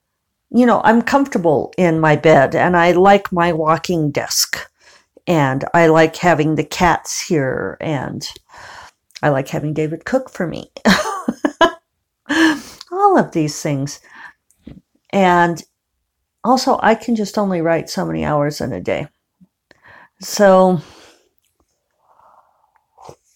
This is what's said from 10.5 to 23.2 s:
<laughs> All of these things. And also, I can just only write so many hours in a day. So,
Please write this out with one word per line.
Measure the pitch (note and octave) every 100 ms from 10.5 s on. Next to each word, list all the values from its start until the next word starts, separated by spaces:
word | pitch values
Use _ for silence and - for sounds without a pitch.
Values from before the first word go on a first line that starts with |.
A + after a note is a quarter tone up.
| - - -
<laughs> | - F#3+ D#5 G4 F4+ A#3 D4 - E4+ E4 _ _ _ _ - D4+ D#4+ C#4+ - - -
All | F4+ G4+ F4
of | F3+
these | F3 D3+ -
things. | D#3+ C#3+ C#3 - _ - - _ _ _ - - _ _ _
And | G3 F#3 F3 E3+ E3 - _ _ _ _ _ _ _
also, | G#3+ B3 C4+ A#3
I | G3 A3+
can | - A3+
just | G3+ -
only | G3+ F3+
write | E3 E3 -
so | -
many | E3+ D#3+ D3+
hours | D3 D3 D3
in | C3
a | F#2
day. | F#2 E2 D3 _ _ _ _ _ _ _ _ - _ _
So, | F#3+ - G3+ F#3 F#3 F3+ - - - _ _ _ _ _ _ _ _ _ _ _ _ _ _ _ _ _ _ _ - -